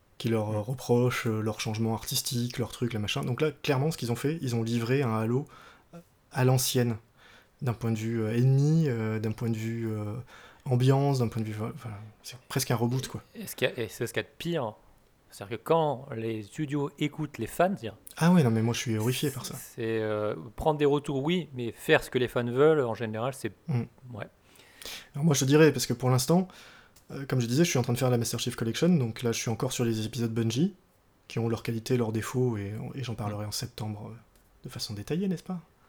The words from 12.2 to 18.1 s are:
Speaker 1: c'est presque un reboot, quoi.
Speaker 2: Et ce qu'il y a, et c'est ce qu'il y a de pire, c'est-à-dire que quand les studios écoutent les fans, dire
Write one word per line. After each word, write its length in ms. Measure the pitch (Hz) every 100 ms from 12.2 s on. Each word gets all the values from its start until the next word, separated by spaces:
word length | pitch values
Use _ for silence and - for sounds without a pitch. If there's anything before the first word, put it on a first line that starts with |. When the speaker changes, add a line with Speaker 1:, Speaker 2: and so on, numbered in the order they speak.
Speaker 1:
c'est 160 | - - -
presque 220 | 139 127
un 40 | 113
reboot, 320 | 117 131 131
quoi. 140 | - - 226
Speaker 2:
Et 100 | 196
ce 100 | -
qu'il 120 | -
y 40 |
a, 80 | -
et 80 | 110
c'est 200 | - 117
ce 60 |
qu'il 100 | 113
y 20 | -
a 20 |
de 80 | -
pire, 380 | 165 165 113 - _ _ _ _ _
c'est-à-dire 280 | - 98 113
que 60 |
quand 440 | - 165 151 127 - 113
les 280 | 113 110
studios 480 | 101 - 147 147 143 -
écoutent 420 | 151 - 147 -
les 80 | 110
fans, 200 | - 185
dire 300 | 175 110 - -